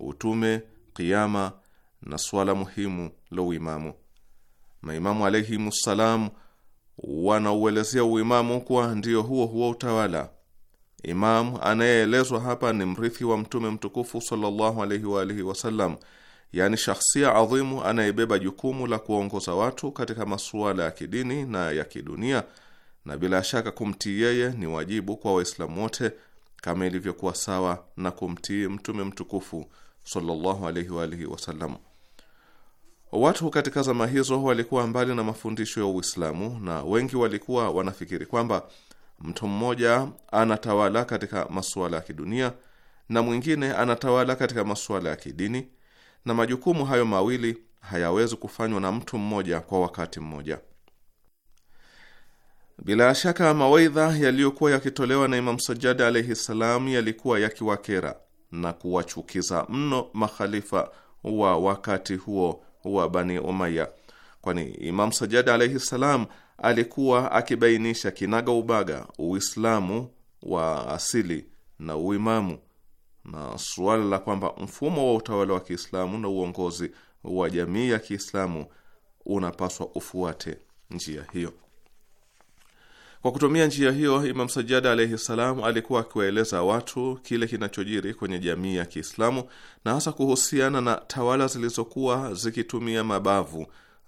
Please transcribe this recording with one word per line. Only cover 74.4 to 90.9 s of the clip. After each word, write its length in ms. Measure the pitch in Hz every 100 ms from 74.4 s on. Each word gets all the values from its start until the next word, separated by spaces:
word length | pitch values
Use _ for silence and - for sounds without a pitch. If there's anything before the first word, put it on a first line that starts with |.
| 95 -
mfumo 460 | 90 - 143 160 127
wa 60 |
utawala 380 | 113 117 104 95
wa 60 | 92
Kiislamu 580 | - 87 - 95 92 107
na 100 | 104
uongozi 640 | 95 90 90 87 85 85 - - _
wa 260 | - 92 85
jamii 380 | 87 85 98 127
ya 80 | 110
Kiislamu 680 | - 98 - 98 92 80 71 - - - _ _ -
unapaswa 600 | 98 90 - 90 - 82
ufuate 640 | 87 - 92 90 - - - - - -
njia 340 | 87 - 73 71
hiyo. 200 | 87 85 - _ - - - _ - _ _ _ _ - _ _ - - -
Kwa 80 | 127
kutumia 340 | 131 143 160 156
njia 260 | 139 139
hiyo, 340 | 135 147 139 143
Imam 220 | 127 120
Sajjad 380 | 131 117 127 127
alayhi 320 | 117 113 110
salam 460 | - 113 123 127
alikuwa 360 | 113 113 - 123
akiwaeleza 640 | 113 110 98 104 110 92
watu 560 | 90 113 120 131 127 127
kile 240 | - 117 113
kinachojiri 680 | 113 101 - 98 107 98
kwenye 240 | 110 98 90
jamii 380 | 87 85 95 92
ya 80 |
Kiislamu, 600 | 85 80 76 - 113 131 127 - - -
na 100 | 110
hasa 180 | 135 160
kuhusiana 680 | 151 135 131 - 143 135 139
na 140 | 120